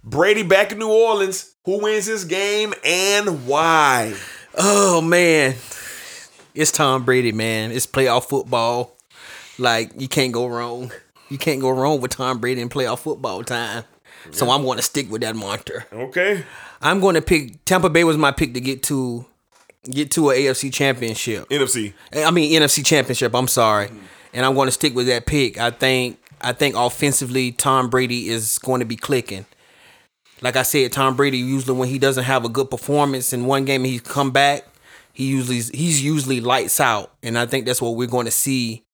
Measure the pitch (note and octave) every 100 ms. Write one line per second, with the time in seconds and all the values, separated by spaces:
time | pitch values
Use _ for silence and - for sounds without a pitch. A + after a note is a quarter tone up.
0 | - C3+ F#3 G#3+ F3+ F#3+ G#3 G#3+ A3 G#3+
1 | A3+ G#3+ F#3+ F#3 - _ - G3+ G#3 G#3+
2 | G3 A3 F3 F#3 G3+ G#3 G#3+ - D3 F3
3 | G3 G#3 G#3 D#3 B2 C#3+ E3 D#3+ D3 B2
4 | A2 G2 - - - - F#3+ G3+ G3 E3+
5 | E3 F3 F3 D#3+ C3+ B2 - - - -
6 | - - - - - - D3+ - C#3+ C3
7 | B2 B2+ A#2+ A2 A2+ A2 A2 A#2+ - C#3
8 | C3 A#2+ - C#3 B2+ B2 A#2 A#2+ A#2 _
9 | _ - - - - - B2 A2+ A2+ -
10 | C3 D3+ C3 A#2 B2 A#2 A#2+ A#2+ B2 -
11 | _ _ _ C#3 - C3+ C3 C3 C3+ D3
12 | B2+ - C3 B2+ B2 B2+ A#2+ C#3+ B2 B2
13 | D#3 C#3+ A#2+ F#2+ A#2 A#2+ A#2 A2+ - _
14 | _ - - D#2 B2 C#3 C3 A#2 - C#3+
15 | B2+ G#2+ A2+ A2 G2 G#2 - A#2 - A2
16 | C3 F3 F#3+ G3 D3 - - - D3 F#3+
17 | F#3+ E3 - E3+ C3 - - F#3 F3+ D#3+
18 | E3+ D#3 D3 C3+ C#3+ B2 B2+ C3 - C#3
19 | B2+ A#2+ A#2+ _ _ _ _ _ - C3
20 | D3 - D3 C3 C#3 B2+ C#3 - C#3 B2
21 | A#2 A2 - G#2 - C#3+ B2+ A#2+ G2+ -
22 | - C#3 D#3 F3 D3+ D#3+ D3 - C3+ D#3
23 | B2+ B2 A#2+ B2 B2+ - A2+ G#2 G2+ G#2+
24 | F#2+ - - A#2+ C3 C3+ C3 - D3+ B2
25 | B2 A#2+ - D3+ B2 - A#2+ A#2+ C3 B2+
26 | B2 - _ - B2 A#2+ C#3+ G#2+ B2 -
27 | C#3+ - B2+ C3 B2 A#2 C#3+ C3 B2 B2+
28 | B2+ B2 A2+ A#2 A2 - - B2+ A2+ A2+
29 | - C3 - G2 G2 _ _ _ - _
30 | _ _ _ _ B2+ B2+ B2 D3+ B2 C3+
31 | C3+ C3 C#3 B2+ B2+ C3+ B2+ B2+ B2+ C3+
32 | C#3 C3 B2 C3+ A#2 B2+ C3+ B2 - D3
33 | C#3+ C3+ A#2+ B2+ B2 C#3 C3+ C3+ C3 B2
34 | - C#3 C#3 B2+ C#3+ C#3+ - _ _ -
35 | _ - C3+ C3+ B2 A#2+ A#2 C3 E3+ D3
36 | C#3 D#3 C3 B2+ A#2+ B2+ F#2+ - C3 G#2+
37 | - _ A#2+ A#2 A#2 C3+ A#2+ B2 A#2+ A#2
38 | B2 B2 A2+ - C#3 C3 A#2 A2 _